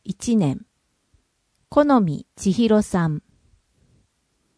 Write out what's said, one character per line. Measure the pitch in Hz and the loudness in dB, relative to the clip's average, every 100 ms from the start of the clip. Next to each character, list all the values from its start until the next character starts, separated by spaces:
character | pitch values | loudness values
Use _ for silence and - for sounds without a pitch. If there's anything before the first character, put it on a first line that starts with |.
一 | - - - 226 | -14 -10 -2 0
年、 | 151 - - _ _ _ _ _ _ _ _ _ _ | 0 -2 -10 _ _ _ _ _ _ _ _ _ _
好 | 285 294 262 | 0 4 2
見 | 180 143 - | 2 -4 -10
千 | - 202 | -6 -2
尋 | 185 226 214 | 0 2 2
さ | 208 185 165 | 0 -2 -2
ん。 | 151 - _ _ _ _ _ _ _ _ _ _ _ _ | -4 -12 _ _ _ _ _ _ _ _ _ _ _ _